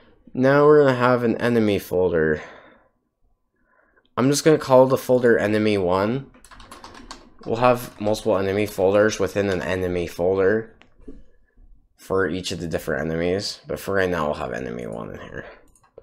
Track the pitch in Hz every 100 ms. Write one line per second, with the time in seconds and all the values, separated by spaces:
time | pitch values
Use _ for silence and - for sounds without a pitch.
0 | _ _ - - 131 143 147 151 139 123
1 | 123 123 120 104 120 117 107 98 - 90
2 | 90 85 78 76 - - - _ _ _
3 | _ _ _ _ _ _ _ _ _ _
4 | _ - 127 143 160 156 - 127 131 131
5 | - 127 117 98 104 107 107 101 87 92
6 | 104 131 135 - - - - - - -
7 | - - - - - 113 127 123 123 -
8 | 104 107 113 95 98 98 104 - 95 101
9 | 107 104 95 104 101 92 76 92 92 87
10 | 85 - 87 95 95 110 110 - _ _
11 | - - - - _ _ - - _ _
12 | - 95 90 90 87 90 85 80 - 69
13 | 78 82 87 92 107 - - 76 - 98
14 | 92 87 76 78 69 58 64 58 58 57
15 | 52 50 - 58 - - _ _ _ -